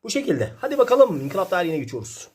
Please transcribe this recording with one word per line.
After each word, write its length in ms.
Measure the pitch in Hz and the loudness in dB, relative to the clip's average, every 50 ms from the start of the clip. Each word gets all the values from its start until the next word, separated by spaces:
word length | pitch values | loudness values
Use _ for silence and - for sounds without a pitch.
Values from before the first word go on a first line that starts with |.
bu 80 | - 226 | -10 -4
şekilde. 400 | - 277 277 233 156 123 107 110 - - | -4 -2 0 0 0 0 -2 -4 -4 -6
Hadi 180 | - 269 - 269 | -6 -2 2 2
bakalım 420 | 247 247 247 277 269 233 170 139 | 4 4 6 6 6 6 4 -4
inkılap 300 | 135 143 139 196 185 - | -4 -4 -2 -4 -2 0
tarihine 280 | 190 180 175 165 160 147 | 0 -2 0 -2 -2 -4
geçiyoruz. 500 | 123 113 131 117 107 - - - - - | -4 -6 -8 -10 -10 -12 -16 -18 -18 -20